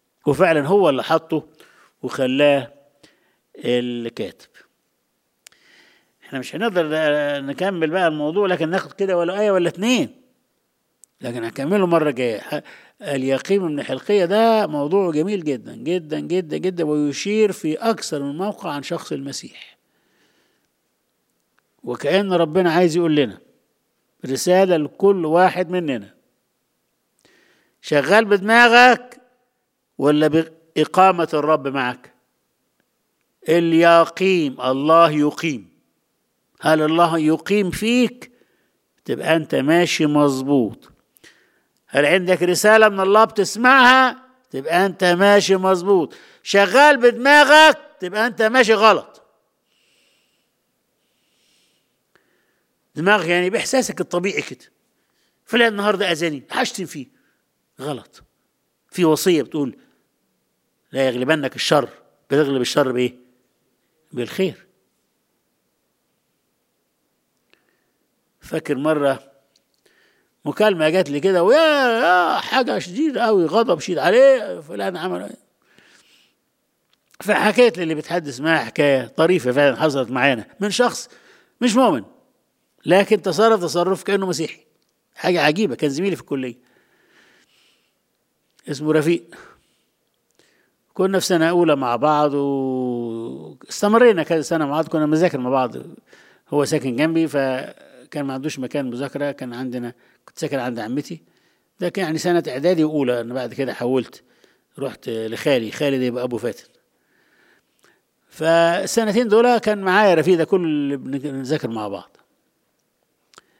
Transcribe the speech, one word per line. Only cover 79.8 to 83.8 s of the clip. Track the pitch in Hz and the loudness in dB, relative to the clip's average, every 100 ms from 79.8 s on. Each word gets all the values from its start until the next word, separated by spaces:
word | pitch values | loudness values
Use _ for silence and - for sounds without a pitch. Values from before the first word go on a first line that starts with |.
| 156 135 117 | -2 -2 -4
معانا | 127 135 123 101 _ | 0 0 0 -6 _
من | 202 | -6
شخص | 196 247 - - - _ _ _ _ | -2 -2 -2 -14 -20 _ _ _ _
مش | 240 214 | 0 2
مؤمن، | 254 143 98 _ _ _ _ _ _ _ - | 2 0 -6 _ _ _ _ _ _ _ 0
لكن | 180 196 208 | 2 4 0
تصرف | 175 160 220 220 | 0 2 2 2
تصرف | 175 170 | 0 -2